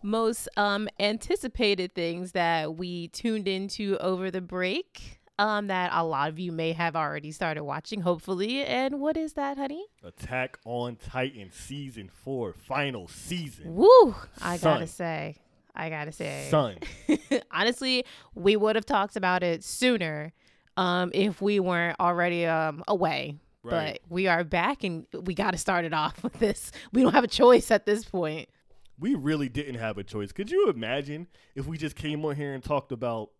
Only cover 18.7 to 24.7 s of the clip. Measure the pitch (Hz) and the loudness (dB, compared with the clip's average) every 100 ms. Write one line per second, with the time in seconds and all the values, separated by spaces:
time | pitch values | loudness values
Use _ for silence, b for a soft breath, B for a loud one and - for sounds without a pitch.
18.7 | 220 - 208 202 - 185 180 175 165 - | 0 0 0 0 -2 0 2 0 -2 -6
19.7 | - 254 233 170 151 151 b b b b | 0 2 2 -2 -6 -10 b b b b
20.7 | - 185 180 180 - 202 175 196 208 185 | -2 0 2 0 2 0 2 2 2 2
21.7 | 175 170 - 175 175 175 175 170 160 160 | 2 0 2 2 4 2 2 2 2 0
22.7 | 151 - 190 170 143 135 147 _ _ - | -4 -2 0 2 0 -4 -10 _ _ -4
23.7 | 165 156 - 170 175 190 170 170 180 185 | -2 -2 -6 -6 0 2 2 2 0 0